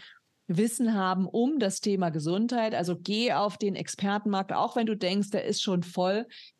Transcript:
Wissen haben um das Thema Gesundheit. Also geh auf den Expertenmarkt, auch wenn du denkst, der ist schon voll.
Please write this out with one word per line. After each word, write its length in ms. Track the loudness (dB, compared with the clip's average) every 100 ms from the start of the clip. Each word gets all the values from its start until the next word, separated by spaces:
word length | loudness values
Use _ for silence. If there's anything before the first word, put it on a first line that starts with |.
| -14 -20 _ _ -2
Wissen 440 | 2 2 2 0 2
haben 320 | 2 2 0
um 320 | 2 2 2
das 200 | 0 0
Thema 300 | 0 2 2
Gesundheit. 640 | 0 0 0 0 0 0
Also 220 | 0 -2 -2
geh 360 | -2 0 2
auf 260 | 2 0 0
den 160 | -2 -2
Expertenmarkt, 760 | -6 -2 0 0 0 0 0
auch 240 | 0 0 0
wenn 120 | 0
du 100 | 0
denkst, 320 | 0 0 0
der 160 | -2 -2
ist 160 | -2
schon 220 | 0 0
voll. 420 | 0 0 0 0 -4 -14 -20